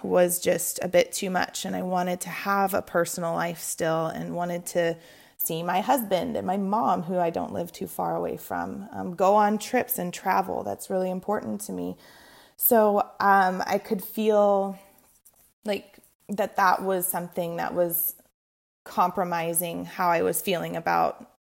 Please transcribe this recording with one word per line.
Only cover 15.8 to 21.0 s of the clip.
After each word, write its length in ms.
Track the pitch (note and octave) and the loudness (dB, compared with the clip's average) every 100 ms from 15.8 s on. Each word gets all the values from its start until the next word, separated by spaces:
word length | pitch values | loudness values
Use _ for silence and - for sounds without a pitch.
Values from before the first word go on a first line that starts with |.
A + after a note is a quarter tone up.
| - - - _ - | -6 -20 -20 _ -8
that 260 | G#3 G3 - | -4 -2 4
that 260 | F#3 - | 4 4
was 260 | F#3+ F#3 F3+ | 2 0 0
something 500 | F3 F3 F#3 E3+ E3+ | -4 -4 -4 -4 -4
that 180 | E3 F3 | -2 2
was 400 | F3 E3+ - - _ _ _ _ _ _ - | 2 0 -4 -6 _ _ _ _ _ _ -6
compromising 960 | G#3+ F#3 G3+ F3 E3+ E3 E3+ E3+ F3 | 0 0 0 -2 -2 -2 -2 -4 -6
how 260 | F3 - F3 | -8 -2 2
I 120 | E3+ | 2
was 200 | F#3 F3 | 2 0
feeling 360 | G3+ E3+ E3 E3+ | -2 -2 -4 -4
about 520 | E3+ - | 0 2